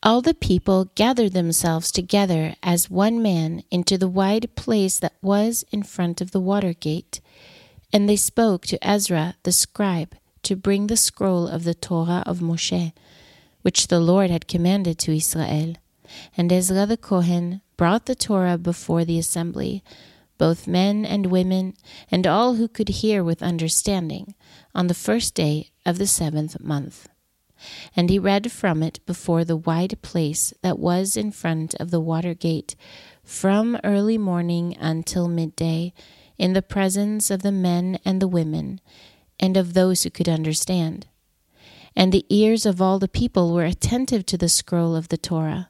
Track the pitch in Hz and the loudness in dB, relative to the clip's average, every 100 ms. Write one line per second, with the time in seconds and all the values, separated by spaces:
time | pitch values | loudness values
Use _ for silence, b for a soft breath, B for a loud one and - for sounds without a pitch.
0 | 220 240 262 330 - 180 - 190 190 - | 4 4 2 0 2 2 4 2 0 0
1 | 220 247 214 185 170 165 175 160 165 - | 2 4 2 2 0 0 0 -2 -2 -6
2 | 180 202 196 165 160 - 185 175 - 180 | 0 2 2 2 -2 -4 -2 0 0 2
3 | 208 233 220 175 160 170 - 180 175 190 | 2 2 2 2 0 -4 -4 -2 0 0
4 | 185 185 190 214 226 - - 220 190 - | 0 2 2 0 -2 -8 -2 0 2 0
5 | 175 _ 196 202 214 233 - 208 202 - | -4 _ 0 2 2 -2 -6 -8 -6 -4
6 | 175 170 185 190 185 202 190 165 156 156 | -4 -2 -4 -2 0 0 0 -4 -4 -6
7 | - - B B B B B B B 208 | -8 -16 B B B B B B B 2
8 | 202 208 - - 226 180 - - - 202 | 4 2 2 2 2 2 -2 -4 0 0
9 | 202 170 165 - - 175 - - 202 175 | 2 0 -2 -4 0 0 0 -2 -2 -2
10 | 156 - _ _ - 190 196 196 208 226 | -4 -12 _ _ -6 -2 0 0 0 0
11 | - - 190 180 170 165 170 170 - 170 | 0 0 0 0 0 -2 -4 -4 -2 -2
12 | 165 180 - 180 165 170 - 175 170 b | 0 -2 -2 -4 -2 -2 -2 -2 -2 b
13 | b b b b b b - - - 175 | b b b b b b -2 0 2 2
14 | 165 185 190 170 - 175 170 202 180 165 | 4 4 4 0 -2 0 2 2 0 -2
15 | - 156 160 160 151 151 160 170 _ _ | 0 0 0 -2 -2 -2 -2 -6 _ _
16 | B B B - 175 180 185 190 208 226 | B B B -2 2 2 2 0 0 -2
17 | - 190 175 175 175 190 _ - 170 220 | 0 2 4 2 -2 -6 _ 0 2 2
18 | - 254 - 202 180 175 175 175 - 170 | 0 -6 0 2 2 0 -2 -4 -2 0
19 | 165 165 165 170 170 - - 196 B B | 0 0 -2 -4 -4 -4 -4 -6 B B
20 | B B B _ 160 170 - 180 196 208 | B B B _ 0 0 -2 0 2 0
21 | 214 208 190 185 185 190 185 - B B | -2 -2 0 0 2 0 -2 -8 B B
22 | B 185 185 175 247 233 226 - 214 190 | B 0 2 4 2 2 -2 -2 -4 0
23 | 214 208 170 165 - 170 165 - - 196 | 0 0 0 -2 -2 -2 -2 -2 0 -2
24 | 165 143 196 - b b b - 180 175 | -4 -8 -12 -20 b b b -2 -2 -2
25 | - 226 - - 156 151 - _ - 175 | 0 0 0 0 0 0 -4 _ -4 -2
26 | 196 - 160 151 151 - - 143 135 - | 0 0 -2 -2 -4 -8 -6 -4 -6 -14
27 | - _ _ _ _ B B B B - | -20 _ _ _ _ B B B B 0
28 | 175 196 190 196 226 - 202 156 160 - | 2 2 2 0 -2 -4 -2 0 -2 -6
29 | - 180 - 165 165 165 165 165 185 214 | -10 -8 0 0 0 -2 0 0 -2 -4
30 | - 175 151 156 - - 185 - 180 175 | -6 -2 -2 -2 -6 -4 -4 0 0 0
31 | 190 220 208 - 170 160 160 - 170 170 | 0 -2 -4 -4 -4 -2 -4 -6 -2 -2
32 | 160 160 175 165 170 160 - - B B | 0 -2 -4 -4 -2 -4 -6 -16 B B
33 | B B - - 190 202 226 240 - 202 | B B -16 -2 2 2 2 -2 0 0
34 | 208 226 196 175 170 170 170 - 160 160 | 2 0 0 0 0 0 -2 -4 -2 -2
35 | 165 180 175 170 160 - 165 160 175 B | -2 -2 0 -2 -4 -2 -2 -2 -4 B
36 | B B B B 185 185 - 202 190 190 | B B B B 0 0 0 -2 0 0
37 | 208 214 - 196 196 196 180 175 180 185 | -2 -2 -2 -2 0 0 2 2 0 -2
38 | - 190 190 175 156 160 143 190 b b | -2 0 2 0 0 -4 -6 -10 b b
39 | b b b _ 190 190 180 175 185 180 | b b b _ 2 2 2 2 4 2
40 | 175 - 170 160 156 156 - 185 160 160 | -2 -2 0 0 0 -2 0 0 0 -6
41 | - _ _ _ _ B B B B - | -14 _ _ _ _ B B B B 2
42 | 190 190 - 202 214 226 220 180 190 190 | 4 4 2 4 4 4 2 2 2 2
43 | 190 - 240 - 175 170 156 139 - 247 | 0 0 0 2 2 2 0 0 0 0
44 | 262 226 185 175 175 - - 170 165 165 | 0 -2 -2 -2 0 0 0 0 0 0
45 | 165 165 - 165 156 160 180 | -2 -6 -2 -2 -2 -4 -8